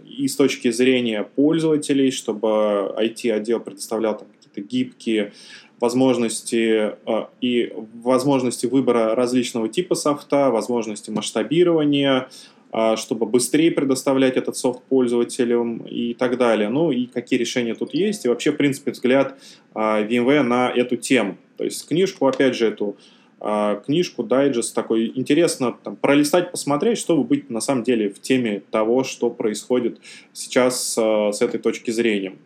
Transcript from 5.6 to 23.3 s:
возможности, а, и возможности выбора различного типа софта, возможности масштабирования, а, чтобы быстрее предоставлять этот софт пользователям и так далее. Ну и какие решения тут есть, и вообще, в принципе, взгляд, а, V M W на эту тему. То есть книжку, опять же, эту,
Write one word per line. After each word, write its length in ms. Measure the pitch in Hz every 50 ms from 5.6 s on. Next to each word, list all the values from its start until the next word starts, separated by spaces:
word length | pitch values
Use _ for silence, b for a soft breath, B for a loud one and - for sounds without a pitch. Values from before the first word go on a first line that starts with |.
| B B B -
возможности, 1160 | 123 120 113 127 131 131 123 117 120 110 - - - - 120 113 113 113 110 110 107 104 - - -
а, 240 | 120 113 104 87 - _ _
и 340 | 123 123 123 120 110 - - - 113 107 117 117 117
возможности 600 | 123 131 123 123 143 139 131 123 120 117 - -
выбора 500 | 123 123 139 127 123 123 117 113 110 113
различного 540 | 123 127 120 127 127 117 - - 120 110 110
типа 260 | 110 - 180 - 156
софта, 540 | - - 151 143 143 - - 147 143 139 135
возможности 580 | 117 110 101 120 120 117 110 110 101 - - -
масштабирования, 1160 | 107 107 107 - - 113 110 113 147 170 175 175 165 160 151 147 143 143 139 139 131 127 127 B B B B B B B B _ -
а, 240 | 113 113 113 110 110
чтобы 280 | - - 113 110 117
быстрее 460 | 104 113 123 - - - 151 165 170
предоставлять 640 | 165 165 143 135 135 131 - 143 135 135 135 127 127
этот 220 | 127 120 117 110 -
софт 260 | - 127 120 - -
пользователям 920 | - 135 131 127 120 120 120 120 120 - - 127 120 120 120 120 117 117 -
и 360 | - - - 120 120 120 120
так 240 | - 127 127 123 120
далее. 300 | 127 117 110 107 104 104
Ну 240 | 120 143 170 165
и 140 | 131 120 123
какие 340 | 120 - 127 120 - 135 120
решения 340 | 117 - - 127 120 117 107
тут 200 | - - - -
есть, 320 | 151 190 214 202 - -
и 20 | 123
вообще, 240 | 117 117 - 156
в 60 | 147 -
принципе, 340 | 143 143 131 - - 135
взгляд, 480 | - - - 120 127 139 135 135 B B B B B B B _ -
а, 280 | 110 110 110 107 107
V 120 | 107 104 120
M 140 | 120 120 127
W 160 | 143 151 131
на 260 | 120 120 123 123 123
эту 260 | - 120 123 123 127 120
тему. 400 | - - 135 120 107 98 87 - _ _ _
То 80 | - -
есть 240 | - - - - -
книжку, 400 | 151 170 190 185 - - 139 135
опять 260 | 131 - 143 127 117
же, 120 | 110 117 107
эту, 300 | 104 - 104 101 101 b b b b b b b